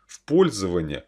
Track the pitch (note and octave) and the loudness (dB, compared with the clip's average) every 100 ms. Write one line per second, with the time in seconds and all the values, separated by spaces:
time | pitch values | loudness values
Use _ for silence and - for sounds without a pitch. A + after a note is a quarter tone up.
0 | _ - - D#3 F3+ G#2+ F#2+ F2 D#2 C2+ | _ -18 0 2 2 0 -4 -2 -4 -8